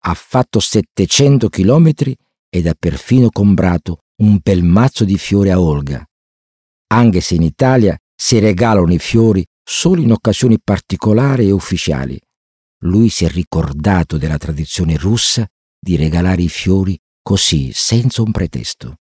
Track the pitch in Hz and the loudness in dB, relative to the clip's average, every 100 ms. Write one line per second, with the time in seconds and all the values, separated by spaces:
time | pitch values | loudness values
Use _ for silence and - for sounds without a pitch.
0 | 92 85 - 131 127 - - 110 90 - | -6 -8 -4 -4 0 -2 0 -2 -4 -2
1 | 92 - 143 139 110 - 95 143 160 151 | -2 2 2 4 0 0 2 4 4 2
2 | 139 - _ _ _ 90 82 80 87 69 | -4 -6 _ _ _ -4 -2 -2 -4 -6
3 | - 131 120 - 101 98 95 87 - 85 | 0 2 2 2 2 2 2 0 -4 -12
4 | _ _ 107 101 - 95 87 92 127 - | _ _ 2 2 2 2 4 4 2 0
5 | 104 95 - 101 98 92 85 73 69 65 | -2 -2 0 0 2 2 2 0 -4 -10
6 | 64 _ _ _ _ _ _ _ _ 110 | -12 _ _ _ _ _ _ _ _ 2
7 | 120 90 - 87 82 - 131 131 101 80 | 2 2 -2 0 -2 0 0 2 2 0
8 | _ _ - 117 107 92 117 104 85 85 | _ _ 0 2 2 2 2 2 2 0
9 | - 117 113 95 87 _ - - 170 180 | 0 2 2 2 -2 _ -10 -4 0 2
10 | 127 113 - 101 127 110 - 98 - 92 | 2 0 0 0 2 0 0 -4 -4 -4
11 | 110 107 139 131 101 98 - 87 - 71 | 0 2 2 0 0 0 -2 -6 -4 -4
12 | 67 64 _ _ _ _ _ _ 85 98 | -6 -10 _ _ _ _ _ _ -2 2
13 | 113 - 82 85 85 80 71 69 78 92 | 2 2 -2 -2 -4 -4 -4 -2 0 0
14 | 80 78 76 76 - 73 76 - 82 76 | 0 -4 -4 -6 -6 -8 -8 -4 -2 0
15 | 92 113 - - 107 _ _ _ 95 82 | 0 -2 -2 -4 -6 _ _ _ -4 -2
16 | 78 85 90 92 87 - - 95 95 92 | 0 0 0 0 -2 -2 -2 0 -2 -6
17 | _ _ - 98 - 78 65 - - 113 | _ _ -4 -2 0 -2 -4 -6 -2 0
18 | 123 - 110 107 90 62 55 - 60 71 | 0 -2 -4 -2 -4 -6 -10 -12 -16 -18
19 | _ | _